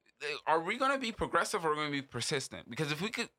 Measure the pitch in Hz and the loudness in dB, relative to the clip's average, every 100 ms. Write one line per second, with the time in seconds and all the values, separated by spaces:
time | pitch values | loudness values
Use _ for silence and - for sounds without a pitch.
0 | _ - 147 143 - 160 170 220 269 143 | _ -10 -6 -4 2 2 2 0 2 2
1 | 160 - 147 170 202 202 165 151 151 143 | 0 -2 0 2 2 2 2 2 0 -2
2 | 131 123 113 147 - 92 - 117 151 151 | -4 -4 -2 -2 -2 -8 -8 -4 -2 -2
3 | 208 - 226 | -2 -4 -6